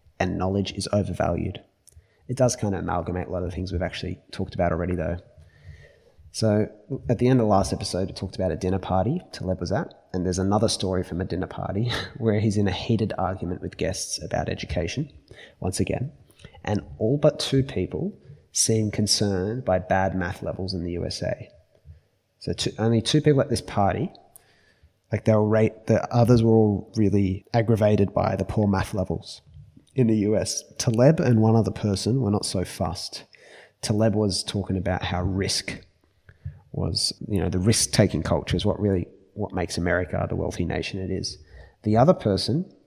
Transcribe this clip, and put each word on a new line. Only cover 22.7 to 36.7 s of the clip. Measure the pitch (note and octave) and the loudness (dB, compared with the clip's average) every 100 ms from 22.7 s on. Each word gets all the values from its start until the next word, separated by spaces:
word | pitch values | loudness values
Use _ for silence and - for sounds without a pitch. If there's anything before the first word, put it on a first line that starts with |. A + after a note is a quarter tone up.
| - | -2
only | A2+ A#2 | 0 2
two | A2 D#3 | 2 2
people | D3+ C#3 | 4 4
at | - | 2
this | A#2 | -2
party, | - - G2 G2 F3 - _ _ _ _ _ _ _ _ _ | -2 0 2 0 -4 -8 _ _ _ _ _ _ _ _ _
like, | G#2+ - | -2 2
they | |
were | A2 G#2+ | 4 4
ra-, | A2 A2 - - | 4 2 0 2
the | A2 - | 2 2
others | B2 A#2 A#2+ | 2 6 6
were | A2+ | 8
all | A2 G#2+ G2 - A2 | 6 6 2 -2 0
really | G2+ G2+ F#2+ F#2+ - | 2 4 2 -2 -2
aggravated | A#2+ A2 A2 G#2 G#2 G2+ | 0 2 4 4 4 2
by | - G2+ F#2+ | 2 -2 -2
the | F#2+ | -2
poor | - G#2 | 0 2
math | G2 F#2+ | 0 -2
levels | G#2 F#2 E2 - - - - - - _ | -4 -4 -4 -8 -18 -20 -20 -20 -20 _
in | - A2+ | 0 2
the | A2 | 4
U | G2+ G#2 | 4 2
S. | - - - - | 0 -6 -10 -4
Taleb | - A2 C3 D#3+ | 0 6 6 6
and | B2 A2+ | 4 4
one | A2 A2+ | 6 4
other | F#2+ | 2
person | - G#2 G2 G#2 C3+ | 0 -2 0 0 0
were | G#2 | 2
not | G2+ - | 0 -2
so | F#2+ | -4
fussed. | F2+ - E2+ F2+ - - - _ - - - _ | -6 -4 -4 -4 -10 -14 -18 _ -20 -20 -20 _
Taleb | - G#2 A2+ G#2 | -2 2 2 2
was | G#2 F#2 | 0 0
talking | - G2+ F#2 F#2+ | -4 -4 -2 -2
about | F#2 F2+ | -2 -2
how | - F2+ | -2 -2
risk | F#2 F#2+ F#2 - - - - _ _ _ - _ - - _ | -2 0 -2 -2 -6 -12 -16 _ _ _ -20 _ -14 -14 _